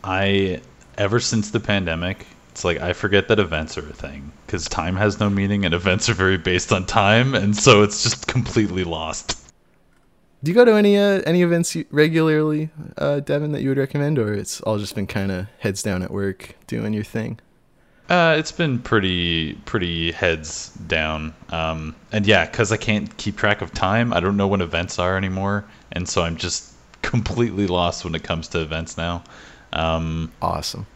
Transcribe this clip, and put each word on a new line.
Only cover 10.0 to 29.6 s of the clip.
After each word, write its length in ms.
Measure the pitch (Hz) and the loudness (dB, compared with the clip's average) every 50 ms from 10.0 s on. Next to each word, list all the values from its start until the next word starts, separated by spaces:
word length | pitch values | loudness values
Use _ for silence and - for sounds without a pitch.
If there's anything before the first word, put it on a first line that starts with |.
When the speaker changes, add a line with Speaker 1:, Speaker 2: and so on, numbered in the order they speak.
| _ _ _ _ _ _ _ _ | _ _ _ _ _ _ _ _
Speaker 2:
Do 80 | - 147 | -4 2
you 40 | 180 | 6
go 100 | 233 247 | 6 8
to 80 | 233 | 8
any, 240 | 214 214 208 202 202 | 8 6 6 6 6
uh, 240 | 202 202 202 196 190 - | 6 4 4 2 2 0
any 160 | - 170 180 | 2 2 4
events 320 | 180 170 170 170 170 - - | 4 4 2 2 0 -2 -4
you, 100 | 165 143 _ | -6 -8 _
regularly, 800 | - 143 151 165 160 160 160 160 156 151 151 156 151 151 156 156 156 156 151 - - | 2 4 4 4 4 2 2 4 4 2 2 2 0 -2 -4 -6 _ -14 -18 -14 -6
uh, 240 | - 143 143 143 143 | -2 0 0 0 0
Devin, 320 | 143 - 147 147 151 151 | 0 0 -2 0 0 -2
that 80 | 147 - | -2 -2
you 80 | - 135 | 0 0
would 100 | 135 139 | 2 0
recommend, 400 | 135 135 - 143 143 147 156 131 | 0 0 0 0 0 2 2 2
or 140 | 110 104 | 0 0
it's 280 | 107 101 107 - - - | 0 -4 -4 -6 -10 -6
all 160 | - - 110 104 | -2 -2 -2 -2
just 160 | 104 98 - | -2 -4 -4
been 120 | 107 98 | -6 -6
kinda 420 | 95 - 107 98 98 95 90 92 107 - _ | -2 -2 -2 -2 -2 -2 -4 -6 -8 -12 _
heads 240 | - 107 98 - | -4 -4 -4 -2
down 200 | - 107 95 92 | -4 -4 -4 -4
at 80 | 92 - | -4 -4
work, 440 | - 98 101 98 95 _ - - - _ - | -4 -4 -4 -4 -4 _ -14 -20 -20 _ -12
doing 260 | - 117 113 107 107 107 | -8 -6 -6 -4 -4 -4
your 100 | 104 107 | -4 -6
thing? 340 | - - 117 110 120 117 - _ _ _ _ _ _ _ _ _ _ _ _ _ - | -4 -6 -6 -6 -6 -10 -12 _ _ _ _ _ _ _ _ _ _ _ _ _ 0
Speaker 1:
Uh, 260 | 170 180 170 165 160 156 | 2 4 4 4 4 2
it's 140 | 156 - | 0 -4
been 260 | - - 175 151 131 117 | -4 -2 0 0 0 -2
pretty, 720 | - - 120 110 92 95 92 87 87 85 85 82 80 76 - - - | 0 2 2 2 4 2 0 0 0 0 0 0 -2 -2 -6 -10 -10
pretty 460 | - - 110 87 87 85 82 82 82 | -4 -4 -2 -2 -2 -2 -2 -2 -4
heads 580 | 82 - - 87 82 78 78 78 - - - - - - - | -2 0 0 0 0 0 -4 -10 -10 -12 -12 -14 -16 -16 -6
down. 480 | 82 82 80 78 78 78 78 78 78 78 - - - | -4 -2 -2 0 -2 -4 -4 -6 -10 -12 -14 -14 -8
Um, 440 | - 82 80 80 80 80 78 80 - - - - | -6 -4 -4 -4 -4 -6 -8 -10 -12 -14 -14 -6
and 140 | - 107 101 | -4 0 4
yeah, 200 | 101 107 90 82 | 4 6 4 4
'cause 260 | - - - 113 92 | 2 0 -2 0 0
I 60 | 113 - | 0 -2
can't 360 | - - 107 104 - - - - | 0 -2 -2 -2 -2 -6 -10 -8
keep 180 | - 104 98 | -8 -6 -4
track 240 | - - 104 104 - | 0 0 0 0 0
of 120 | 95 82 - | -2 -8 -4
time, 380 | - - 92 101 113 117 120 - | -2 0 2 2 2 2 2 0
I 60 | 87 | 2
don't 160 | 85 95 101 101 | 2 2 2 2
know 80 | 98 | 2
when 160 | 98 101 98 | 2 2 0
events 360 | 90 80 80 82 87 - - - | 0 -2 -2 -4 -4 -2 -2 -2
are 180 | 90 90 92 95 | 0 0 0 0
anymore, 460 | 95 95 95 95 98 98 101 104 101 - - - - - | -2 -2 -4 -2 -2 -2 -2 -4 -4 -8 -20 -20 -20 -10
and 160 | - 85 90 - | -8 -6 -6 -2
so 140 | - 95 | -2 -2
I'm 140 | 87 82 82 | 0 -2 -2
just 360 | 80 - 87 - - - - - - - - - - | -4 -6 -6 -6 -6 -8 -12 -20 -20 -20 -20 -14 -8
completely 640 | - - - 117 104 - 95 113 120 113 92 95 101 | -6 -2 0 0 0 0 0 0 0 0 0 -2 0
lost 380 | 90 90 90 87 85 82 - - | 0 2 2 0 0 -2 -4 -6
when 100 | 87 80 | -6 -6
it 80 | 80 - | -6 -4
comes 240 | - 87 82 80 - | -4 -6 -6 -6 -4
to 120 | - 85 | -4 -4
events 360 | 80 76 78 80 82 - - | -4 -4 -6 -8 -8 -8 -8
now. 260 | - 82 85 87 85 - - - - - - - - | -6 -4 -4 -4 -6 -10 -14 -20 -20 -20 -20 -20 -20